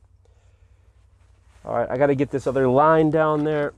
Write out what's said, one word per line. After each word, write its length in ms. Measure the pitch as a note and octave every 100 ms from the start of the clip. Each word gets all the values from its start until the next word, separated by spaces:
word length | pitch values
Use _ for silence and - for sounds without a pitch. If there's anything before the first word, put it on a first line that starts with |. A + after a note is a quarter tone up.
| _ _ _ _ _ _ _ _ _ _ _ _ _ _ _ _
All 100 | G#2+ A#2
right, 140 | A#2
I 60 | B2+
gotta 180 | C#3+
get 160 | C3+ C#3
this 160 | C3+ C#3
other 220 | C3 C3
line 400 | C3 D#3 D#3+ D#3+
down 360 | D#3+ D#3 D3+
there. 280 | D3+ D3+ D3